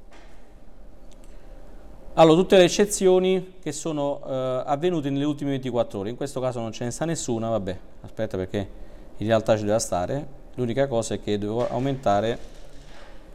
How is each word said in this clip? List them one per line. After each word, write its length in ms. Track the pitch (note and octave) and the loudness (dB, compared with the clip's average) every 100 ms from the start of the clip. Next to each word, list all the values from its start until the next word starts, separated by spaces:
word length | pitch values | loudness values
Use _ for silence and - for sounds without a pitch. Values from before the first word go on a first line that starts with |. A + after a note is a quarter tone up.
| - - - - - - - - - - - - - - - - - - - - - | -14 -16 -14 -14 -14 -16 -14 -14 -14 -14 -14 -14 -14 -14 -14 -14 -14 -14 -14 -14 2
Allora, 200 | E3+ D#3+ | 8 10
tutte 220 | E3 F#3 F#3+ | 10 8 8
le 80 | |
eccezioni 920 | F3 - G3+ - F#3+ F#3 F#3 F#3 F3+ - | 8 6 2 4 6 6 6 2 0 -8
che 120 | D#3 | -8
sono, 480 | C#3+ E3 D3+ C#3+ C#3+ - | -6 -4 -2 -2 -4 -4
eh, 360 | C3 C3 B2+ B2+ | -2 -2 -2 0
avvenute 440 | C#3+ F3+ E3 C#3 | 0 2 2 0
nelle 140 | C#3 | 0
ultime 260 | D3 C#3+ C#3+ | 0 0 -2
ventiquattro 500 | C3+ B2+ A#2 A2 G#2 | -2 0 0 0 -2
ore, 100 | G2+ | -4
in 60 | B2 | -4
questo 240 | C#3+ C3 | -6 -2
caso 200 | B2+ B2 | -2 -2
non 120 | A2+ | -6
ce 120 | - | -4
ne 60 | A#2+ | -4
sta 140 | - | -2
nessuna, 460 | D#3+ D#3 - A2+ A2+ | -2 -2 -2 -2 0
vabbè, 280 | A2 F#2 E2+ - - | -2 -2 -6 -10 -16
aspetta 340 | - - G#2+ F#2 | -12 -6 -4 -4
perché 320 | F#2 G#2 F#2+ - - - - - | -4 -4 -6 -10 -14 -14 -12 -4
in 80 | G#2 | 2
realtà 300 | A2 G#2 G#2+ | 2 4 2
ci 80 | |
deve 140 | G#2 A2+ | 2 0
stare, 480 | - F2+ F2+ C#3+ D3+ - - | 0 -2 -2 -4 -6 -12 -10
l'unica 320 | B2+ A#2+ B2 C#3 | -4 -2 0 0
cosa 260 | A#2 A2 | 0 -2
è 60 | G#2 | -4
che 160 | G#2+ G#2 | -2 -2
devo 320 | G#2 A#2 A#2 | 0 -2 -2
aumentare 720 | B2 C3+ C3+ G2+ G2+ A2 B2 - - - - - - - - - | 0 -2 0 2 2 2 -2 -6 -12 -12 -14 -14 -14 -14 -14 -14